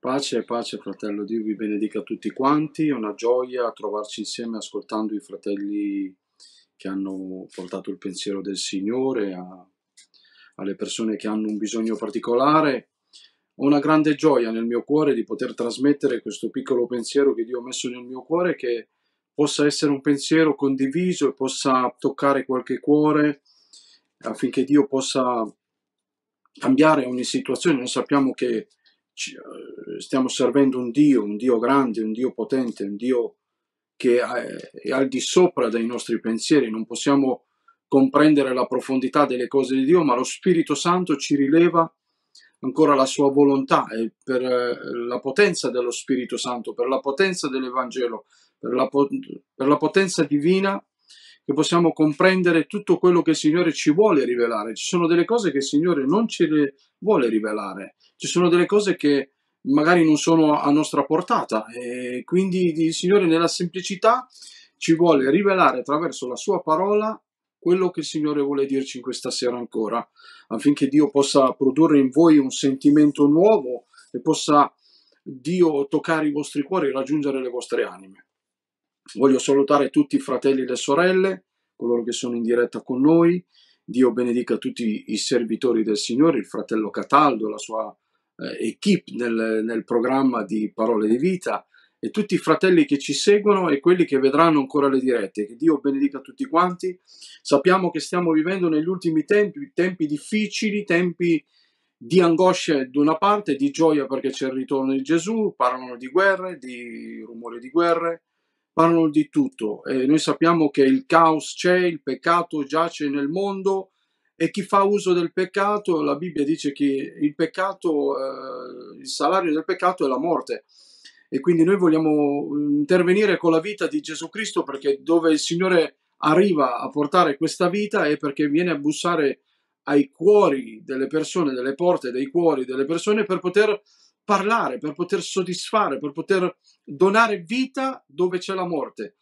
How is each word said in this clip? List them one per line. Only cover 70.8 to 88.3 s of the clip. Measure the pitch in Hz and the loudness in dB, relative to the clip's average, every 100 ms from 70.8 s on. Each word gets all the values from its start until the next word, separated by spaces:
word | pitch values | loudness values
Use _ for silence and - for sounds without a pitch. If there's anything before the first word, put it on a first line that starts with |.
| 135 | 2
Dio | 143 143 | 4 4
possa | 139 139 151 110 | 2 0 0 -2
produrre | - 135 135 165 147 | 0 -2 2 2 4
in | 131 | 2
voi | 131 170 151 | 4 4 4
un | 131 | 2
sentimento | - 139 135 147 151 147 143 143 | -2 -4 0 2 4 4 4 2
nuovo | 156 202 220 127 123 _ - _ | 4 4 2 0 -10 _ -20 _
e | 123 | -6
possa | - 156 - 147 139 _ _ _ _ _ | -2 -2 2 2 2 _ _ _ _ _
Dio | - 131 123 180 170 143 139 | -18 -12 -4 2 4 2 -2
toccare | 151 151 160 156 | -2 0 0 0
i | |
vostri | 147 143 143 | -4 -6 -6
cuori | 139 185 143 | -2 -2 -2
e | |
raggiungere | 131 135 156 139 135 | -2 -2 -2 -2 -4
le | 127 | -6
vostre | 123 - 120 | -8 -4 -4
anime. | 104 95 95 95 _ _ _ _ _ _ _ _ - | -4 -6 -20 -20 _ _ _ _ _ _ _ _ -16
Voglio | - 135 131 | 2 4 4
salutare | - 139 139 147 139 | 2 2 4 2 2
tutti | 151 143 135 | 0 0 -2
i | |
fratelli | 135 123 139 135 | -2 -2 0 0
e | 123 | -2
le | 123 | -4
sorelle, | - 143 180 185 190 185 _ _ _ | 0 2 4 2 0 -2 _ _ _
coloro | _ 120 120 | _ -2 -2
che | 117 | -2
sono | 120 123 120 | -6 -6 -4
in | |
diretta | 113 120 120 110 | 0 0 0 -4
con | - 127 | -6 0
noi. | 143 165 170 180 - _ _ _ | 4 6 6 2 -4 _ _ _
Dio | - 117 127 | -8 2 2
benedica | 117 123 120 113 110 | 4 0 -2 -2 -4
tutti | 135 127 117 104 - | -4 -4 -4 -4 -6
i | 107 | -6
servitori | - 123 113 110 127 113 | 0 0 0 -2 0 0
del | 110 104 | 0 -2
Signore, | - 120 160 135 | -2 2 2 2
il | |
fratello | 101 107 98 110 107 | -4 -10 -6 -4 -4
Cataldo, | 110 98 139 147 113 107 | -6 2 4 4 0 -6
la | 107 | -8
sua, | - 110 107 - _ _ _ | -8 -8 -8 -12 _ _ _